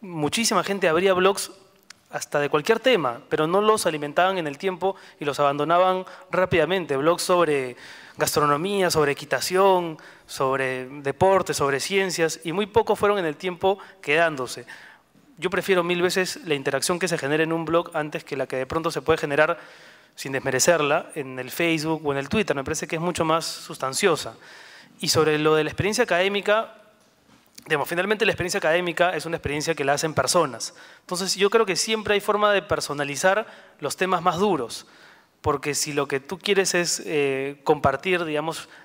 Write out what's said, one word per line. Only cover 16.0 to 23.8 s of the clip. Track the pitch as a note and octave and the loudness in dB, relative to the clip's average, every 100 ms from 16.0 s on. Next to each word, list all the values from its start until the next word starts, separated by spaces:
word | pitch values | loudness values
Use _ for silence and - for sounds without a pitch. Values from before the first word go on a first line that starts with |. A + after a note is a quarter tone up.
veces | F3 F3 F#3 - G#3+ | 2 0 -2 -4 -4
la | |
interacción | C#3 C3+ C3+ - F3 | -4 -2 -2 0 -2
que | F#3 | -2
se | E3+ | -2
genera | C#3 D3+ | 0 0
en | D#3+ | 2
un | E3 | 0
blog | D#3+ E3 E3+ D#3+ | 0 0 0 -4
antes | D3+ D#3 - | -4 -8 -8
que | C#3 | -6
la | C3 | -4
que | C3 | -4
de | C3 | -4
pronto | D#3+ E3 | -4 -4
se | D3+ | -2
puede | C3+ D#3+ | 0 0
generar, | D3+ C#3+ D#3 E3+ - - - - _ - | 0 2 2 0 -8 -20 -20 -20 _ -12
sin | C#3+ | -6
desmerecerla, | C3+ C3 B2+ - E3+ D3 D#3 - E3 | -4 0 2 4 4 2 0 -2 -8
en | C3 B2+ | -10 -10
el | B2+ | -8
Facebook | - E3+ D#3+ D#3 D#3 D3+ | -2 0 0 0 -2 -2
o | |
en | C#3 | -2
el | C#3 | -2
Twitter. | G#3+ G3+ | -2 0
Me | C#3 C#3 | -2 -4
parece | D#3 C#3 | -6 -6
que | E3+ | -4
es | |
mucho | F3 F3 | -4 -2
más | D#3+ D#3+ D#3+ | 0 0 -2
sustanciosa. | - - D#3+ | -10 -14 -8